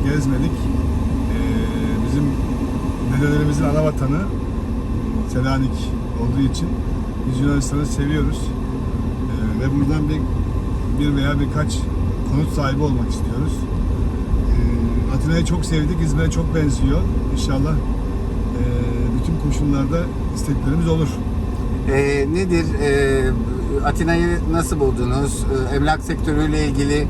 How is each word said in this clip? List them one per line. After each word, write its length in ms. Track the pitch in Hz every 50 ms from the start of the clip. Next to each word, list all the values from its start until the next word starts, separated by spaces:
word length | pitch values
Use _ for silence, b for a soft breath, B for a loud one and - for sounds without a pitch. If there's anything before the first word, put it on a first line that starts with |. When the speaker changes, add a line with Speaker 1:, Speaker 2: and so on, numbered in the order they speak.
| 123
Speaker 1:
gezmedik. 480 | 139 151 151 139 135 135 123 135 -
Ee, 840 | - - - - - - - - - - - - - - - - - - - - 110 113 113 - - 113 113 110 117 113 110 120
bizim 160 | 123 139 147 143 135 - - 123 127 117 - - - - - - - - - 120 127
dedelerimizin 500 | 135 143 147 147 151 151 151 143 147 165
ana 200 | 156 147 151 156
vatanı 340 | 156 143 127 139 131 143 165 196 196 - 131 - - - - - - - - - - - - - 110 - 110 110 - -
Selanik 580 | 127 127 135 135 135 131 127 - - - - - - - - - -
olduğu 300 | 120 120 123 135 139 127
için 160 | 107 - - - - - - - - - - - - - - -
biz 100 | 127 127
Yunanistan'ı 460 | 139 143 143 143 143 - 139 143 147
seviyoruz. 560 | 139 - - 143 143 151 151 139 - - -
Ee, 1200 | - - - - - - - - - - - - - - - - - - - - 107 110 110 113
ve 140 | 127 135 139
buradan 340 | 143 139 139 151 151 151 147
bir, 100 | 151 156 - - - - - - - - - - - - - - 131 131
bir 160 | 143 147 143
veya 240 | 139 135 139 143 139
birkaç 380 | 143 135 - 147 156 - - - - - - - - - - - - -
konut 220 | 131 139 151 - -
sahibi 300 | 147 143 135 135 139 151
olmak 260 | 147 135 123 117 113
istiyoruz. 440 | - - - - - - 143 151 - - - - - - - - - - - - - - - - - - - -
Ee, 640 | - - - - - - - - - - - - -
Atina'yı 300 | - - 147 160 170 170
çok 200 | - 170 180 -
sevdik, 360 | - 160 156 151 147 175 160
İzmir'e 300 | 160 156 139 151 165 151
çok 240 | - - 165 151 -
benziyor. 440 | 165 156 143 123 - 135 135 - - - - - - - - -
İnşallah, 400 | 123 - - 139 135 135 151 156
e, 920 | - - - - - - - - - - - - - - - - - 120 123 123 - 123 - - - - - - -
bütün 300 | - - 165 160 - 147
koşullarda 500 | 135 - 143 147 143 139 135 - 160 170 170 - - - - - -
isteklerimiz 520 | - - - 143 139 135 135 143 165 165 165
olur. 220 | 160 160 160 139 - - - - - - - - - - - - - 127 127 131
Speaker 2:
Ee, 360 | 139 135 143 139 143 143 139 139 156
nedir, 320 | 180 196 180 175 165 160 160 - -
e, 500 | 143 143 139 139 139 135 135 135 131 127 120 117 117 - - - - - 147 139 -
Atina'yı 420 | 147 143 - 175 160 170 170 170 175 175 170 - 151
nasıl 280 | 156 170 160 160 175 156
buldunuz? 680 | 139 131 123 117 123 120 123 135 143 139 127 - - - - 131 131 -
E, 40 | 143
emlak 260 | 139 143 151 156 156
sektörüyle 680 | - - 165 - - 156 151 151 156 156 147 156 151 147
ilgili 400 | 139 135 143 143 143 151 147 -